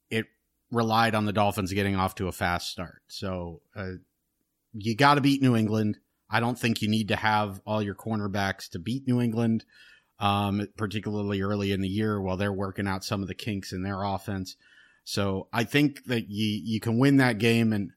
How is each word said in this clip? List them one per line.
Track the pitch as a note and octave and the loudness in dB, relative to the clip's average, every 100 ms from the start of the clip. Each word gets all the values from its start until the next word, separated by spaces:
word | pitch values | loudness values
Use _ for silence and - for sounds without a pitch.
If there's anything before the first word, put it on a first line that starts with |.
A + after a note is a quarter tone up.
| _ | _
it | - - _ _ _ _ | -4 -4 _ _ _ _
relied | A#2 A2+ A2+ A2+ A2 | -2 2 4 4 2
on | |
the | G#2 | 0
Dolphins | G2+ G2+ G2+ F#2+ | 2 2 2 -2
getting | G2 G2 G2 | 0 0 2
off | F#2+ - | 0 0
to | F#2 | -6
a | |
fast | - F#2 F2 - | -2 -2 -2 -4
start. | - F2 - _ | -8 -12 -14 _
So, | - G2+ F#2 F2 E2 _ | -10 -6 -6 -8 -12 _
uh, | - F#2+ F#2 - _ _ _ _ _ _ | -12 -10 -12 -16 _ _ _ _ _ _
you | A2+ G#2 | -8 -4
gotta | G#2+ C#3 D3 | 4 6 6
beat | C#3 C#3 | 4 4
New | C3 A#2 | 4 4
England. | A2 A2 G#2 G#2+ _ _ _ | 4 2 0 -2 _ _ _
I | G#2+ | 0
don't | A#2 B2 | 0 0
think | B2 A2+ | -2 0
you | G#2+ | 0
need | A2 G#2 | 0 0
to | G#2 | 0
have | A2 G#2+ G#2+ G2 - | 2 2 0 -4 -4
all | G#2+ | -2
your | G#2 F#2+ | -2 -6
cornerbacks | - A2 G2+ G2+ G2 F#2+ - | -6 -4 -2 -2 -2 -4 -8
to | G2 | -10
beat | F2 B2+ C3+ | -6 -4 0
New | B2 | 0
England, | A#2+ A2 A#2 A2+ - _ - - _ _ | 0 0 0 0 -4 _ -20 -20 _ _
um, | G2+ G2+ G2+ G2+ G2+ - | 0 2 0 0 -4 -6
particularly | A2 G#2 G2+ G#2 G2+ G2+ | -6 -4 -6 -4 -2 -2
early | G2 G#2 G2+ | 0 0 0
in | G2 | 0
the | F#2+ | -2
year | G2 A2 G#2 | 0 0 0
while | F#2+ F#2 | -2 -2
they're | G2+ | -2
working | F#2+ G2 F#2+ G2+ | -2 -4 -4 -4
out | F#2+ | -4
some | - G#2 | -4 -4
of | F#2+ | -4
the | |
kinks | F#2 - G2+ F#2 | -6 -6 -6 -6
in | F#2+ | -6
their | F#2+ G2 | -6 -4
offense. | G2+ F#2+ - G2 F#2 - _ _ _ _ | -4 -4 -6 -6 -6 -10 _ _ _ _
So | - - G2+ F#3+ - | -8 -2 -2 -2 -4
I | - | -4
think | - C#3+ D3 - | 0 2 2 0
that | - A#2+ A2+ | -4 -4 -2
you, | G2+ G#2+ G#2 | -2 0 0
you | G#2+ A2 | -2 -2
can | A#2 A2+ | 0 2
win | C#3 C#3 | 6 6
that | B2+ A2 | 4 4
game, | A#2 A#2 A2+ | 4 4 4
and | G#2+ F#2+ | 0 -4